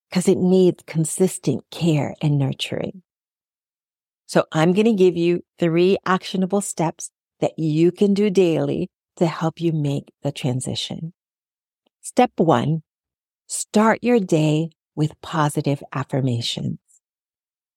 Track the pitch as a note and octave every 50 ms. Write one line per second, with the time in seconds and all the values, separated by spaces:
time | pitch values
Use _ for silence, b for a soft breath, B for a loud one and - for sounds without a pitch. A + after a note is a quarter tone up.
0 | _ _ - F3+ F3 - F#3+ - F3+ F3+ F#3 F#3+ F#3 F3+ F3 _ - - - D#3+
1 | D#3+ - - - F#3+ F3+ - - - - C3+ - - _ - - D#3+ E3+ D#3 D3
2 | C3 - - - - D3+ D3 C#3+ C#3 C3 C#3 - - - - - - - - F#3
3 | - _ _ _ _ _ _ _ _ _ _ _ _ _ _ _ _ _ _ _
4 | _ _ _ _ _ - - F3 - - - D#3+ D#3 F3 F3+ G3 G#3+ A#3 A3+ F#3+
5 | F#3 F#3 E3+ E3+ E3+ E3+ F3 E3+ - _ _ - F3 E3+ D#3+ E3+ F3+ F#3 G3 -
6 | - - F#3 F3+ - - - F#3 F#3 F3+ G3 G3+ G3 - - - E3+ D#3+ - -
7 | - - _ _ _ _ _ - - D3 - - D#3 D#3+ D3 D#3 E3 F3 E3+ -
8 | G#3 G3+ G3+ G3 G#3 G#3+ F#3 F#3+ F#3 E3+ D#3+ D3 C#3+ C#3+ C#3 D3 F3 F#3 _ _
9 | _ _ _ - F#3 E3 D#3 - - D#3+ D#3+ - E3 E3+ D#3+ D#3 D3 C#3+ C#3 C#3+
10 | - _ - _ - C#3+ C3+ - - C3 B2 C3 - - B2+ - - - - -
11 | E3 E3 - _ _ _ _ _ _ _ _ _ _ _ _ _ _ _ _ _
12 | - - - - B3 B3 _ - F#3 D#3+ D#3+ A#2+ - C#3 D#3+ D#3+ - _ _ _
13 | _ _ _ _ _ _ _ _ _ - - - - _ - G#3 G#3+ A3+ G#3+ -
14 | - A#3 B3 A#3 F#3+ F3+ - D#3 D3+ D#3 D3+ D3+ E3 D#3+ - _ _ _ _ -
15 | D3+ D3+ - _ - - - E3+ D3+ D3 - - D3 D3 C#3 - - - - C#3
16 | C3+ - - C#3 C3 C3 A#2+ A#2 A#2 - - - C#3 C3 A#2 - _ _ _ _
17 | _ _ _ _ _ _ _ _ _ _ _ _ _ _ _